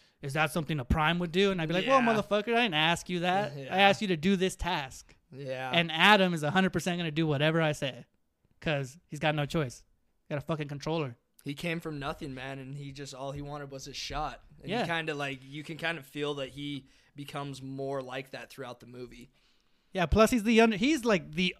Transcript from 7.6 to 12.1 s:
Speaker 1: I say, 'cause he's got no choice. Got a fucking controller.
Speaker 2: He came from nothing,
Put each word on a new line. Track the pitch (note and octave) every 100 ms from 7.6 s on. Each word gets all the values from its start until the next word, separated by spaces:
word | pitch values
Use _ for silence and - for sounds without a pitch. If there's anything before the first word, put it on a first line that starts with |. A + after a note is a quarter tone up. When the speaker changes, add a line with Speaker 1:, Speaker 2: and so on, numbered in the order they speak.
Speaker 1:
I | D#3+
say, | D3+ C#3 A#2+ - _ _ _ _ _
'cause | E3 C#3+ C3 E3 _
he's | D3
got | D#3
no | D3+ C#3+
choice. | E3 C3 - _ _ _ _ -
Got | D3
a |
fucking | - D#3 C#3+
controller. | C#3+ D#3 E3 C#3 A#2 _ _
Speaker 2:
He | C#3
came | C#3+ F3 E3
from | E3 D3
nothing, | C#3